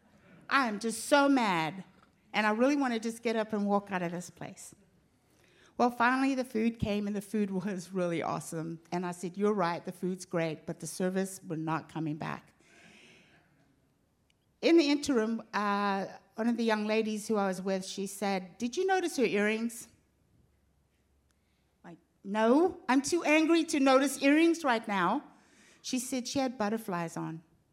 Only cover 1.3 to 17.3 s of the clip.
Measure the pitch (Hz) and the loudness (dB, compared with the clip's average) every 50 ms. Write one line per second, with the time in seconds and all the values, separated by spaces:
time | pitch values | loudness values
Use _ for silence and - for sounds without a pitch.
1.3 | 277 262 233 202 180 165 160 151 185 190 - - _ _ _ _ _ _ _ _ | 4 4 4 2 2 2 0 -2 -4 -8 -12 -16 _ _ _ _ _ _ _ _
2.3 | - 208 214 214 214 220 247 277 294 285 277 247 233 220 220 233 226 - - 233 | -2 0 2 2 2 4 4 4 4 2 2 0 -2 -2 -4 -6 -6 -4 -4 -2
3.3 | 226 220 214 220 220 208 202 202 202 202 202 202 196 180 180 170 175 175 175 - | 0 -2 -2 -2 -2 -2 0 2 0 0 0 -2 -6 -4 -4 -4 -6 -8 -10 -12
4.3 | - - - - 190 - - - - _ _ _ _ _ _ _ _ _ _ _ | -14 -14 -14 -14 -14 -16 -20 -20 -20 _ _ _ _ _ _ _ _ _ _ _
5.3 | _ _ _ _ _ _ _ _ _ - 240 247 240 240 233 247 262 262 269 269 | _ _ _ _ _ _ _ _ _ 0 0 0 2 2 2 2 2 2 0 0
6.3 | 269 254 247 254 - 220 220 233 226 - - 220 202 208 208 202 208 202 202 - | 0 -2 -4 -4 -2 -2 0 0 -2 -2 -2 -2 -2 -2 -4 -4 -6 -6 -6 -4
7.3 | - 214 208 196 196 185 170 208 190 185 165 175 190 185 180 175 170 160 - - | -2 -2 -2 -2 -2 -4 -4 -4 -6 -8 -8 -6 -4 -4 -2 -2 -2 -2 -2 -4
8.3 | 147 165 - - 175 165 156 165 170 160 _ - 180 175 185 175 175 - - 175 | -4 -6 -6 -8 -8 -8 -8 -8 -10 -12 _ -8 -6 -6 -4 -6 -8 -8 -8 -8
9.3 | 180 196 202 208 214 202 175 170 175 160 - 190 180 - 190 180 190 180 - - | -4 -2 0 0 0 0 0 -2 -2 -4 -8 -10 -10 -6 -6 -6 -6 -6 -8 -6
10.3 | - 170 165 160 156 156 - - 165 - 165 156 - - 185 185 185 190 190 190 | -2 -2 -2 -2 -4 -6 -10 -12 -12 -10 -10 -10 -6 -4 -4 -2 -2 -2 -4 -4
11.3 | 190 - - 185 160 160 156 156 - 147 - - - 165 160 151 151 156 147 156 | -6 -12 -10 -8 -8 -6 -4 -4 -4 -4 -4 -6 -8 -6 -4 -4 -6 -6 -6 -8
12.3 | - - - _ _ _ _ _ _ - - - - - - - - - _ _ | -8 -10 -12 _ _ _ _ _ _ -20 -20 -20 -20 -20 -20 -20 -20 -20 _ _
13.3 | _ _ _ _ _ _ _ _ _ _ _ _ _ _ _ _ _ _ _ _ | _ _ _ _ _ _ _ _ _ _ _ _ _ _ _ _ _ _ _ _
14.3 | _ _ _ _ _ - 311 294 330 339 294 285 285 285 285 - 269 226 220 220 | _ _ _ _ _ -2 4 6 6 6 6 6 4 2 2 0 0 2 2 0
15.3 | 226 226 - - - 202 208 202 202 202 202 202 196 196 - - - - _ _ | -2 -4 -6 -4 -4 -2 0 0 0 0 0 0 0 -2 -4 -6 -10 -16 _ _
16.3 | _ - 220 240 233 220 233 226 214 214 214 214 214 220 226 220 214 214 202 - | _ -2 0 0 0 0 2 0 0 0 0 0 0 0 0 0 -2 -4 -2 -2